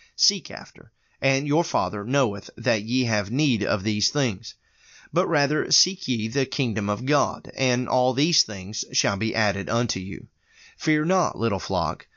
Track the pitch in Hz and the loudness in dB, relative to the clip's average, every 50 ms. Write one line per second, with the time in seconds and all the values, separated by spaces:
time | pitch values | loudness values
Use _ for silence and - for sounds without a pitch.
0 | - _ _ - - - 202 190 - - - 53 - - - - - - - _ | -20 _ _ 0 0 0 0 0 -4 -10 -12 -12 -14 -16 -18 -20 -20 -20 -20 _
1 | _ _ _ _ - 135 135 135 143 147 143 160 175 - - 120 95 92 92 104 | _ _ _ _ 0 2 2 2 2 2 2 2 2 2 0 0 0 0 -2 -6
2 | 101 113 131 143 135 110 98 101 - - - - 113 127 117 107 104 110 120 131 | -4 0 2 2 2 2 0 -4 -8 -12 -14 -4 0 0 0 0 0 0 0 0
3 | 127 117 113 107 101 98 110 135 156 147 123 104 98 - 92 101 92 107 104 107 | 2 2 2 0 0 0 0 2 2 2 2 2 2 0 0 0 0 0 0 0
4 | 104 - - 147 139 123 101 92 - - - - _ _ _ _ _ - - - | 0 0 0 2 0 0 0 -4 -8 -14 -18 -18 _ _ _ _ _ -20 -20 -20
5 | - - - 165 190 - - 147 143 139 151 151 127 - 156 - - 185 196 - | -20 -4 -2 0 0 2 2 2 2 2 2 0 0 2 2 2 2 2 0 -4
6 | - - 127 113 107 113 117 139 135 131 - - 139 120 107 107 101 101 104 104 | -4 -2 -2 -2 -2 -2 0 0 0 0 0 0 0 0 0 0 0 0 0 0
7 | 123 131 151 143 127 92 85 - - - - - 131 127 123 123 127 - - 127 | 0 2 2 2 2 0 -2 -6 -12 -12 -6 -2 0 2 2 2 0 0 2 2
8 | 127 127 127 123 147 170 170 - - - 107 98 92 95 107 - - - - - | 2 2 2 2 2 2 2 2 2 0 -2 -6 -8 -8 -8 -8 -8 -4 -2 0
9 | - 123 101 95 110 110 101 113 110 104 95 98 98 - 110 117 120 113 - 95 | 0 0 0 0 0 0 0 2 2 2 0 0 -2 -2 0 0 0 0 -2 -4
10 | 92 95 95 - - - _ _ _ _ _ - - - - - - - 156 151 | -6 -6 -8 -10 -12 -14 _ _ _ _ _ -20 -20 -20 -18 -6 -2 0 0 2
11 | 151 165 190 190 165 107 - - 107 113 101 95 - - 98 90 82 76 78 - | 2 2 2 2 2 0 0 0 0 0 0 -2 -2 -2 0 0 0 0 -2 -6
12 | - - _ | -10 -18 _